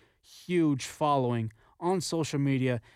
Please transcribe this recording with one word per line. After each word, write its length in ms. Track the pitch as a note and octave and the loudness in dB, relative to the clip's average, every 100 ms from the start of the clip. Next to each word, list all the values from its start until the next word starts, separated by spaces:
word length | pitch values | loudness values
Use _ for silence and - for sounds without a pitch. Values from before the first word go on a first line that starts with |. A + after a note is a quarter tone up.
| _ _ | _ _
huge 640 | - - - F3 D#3 C3+ - | -20 -16 -2 2 2 0 -4
following 640 | - D3+ C#3+ B2 A#2+ A2 - - - | -2 0 2 2 0 -4 -8 -20 -6
on 200 | E3+ F#3+ | -2 -2
social 380 | - E3 D3 D3 | -2 -2 -2 0
media. 420 | C#3 C3+ C3 A#2 - | 0 2 0 -2 -6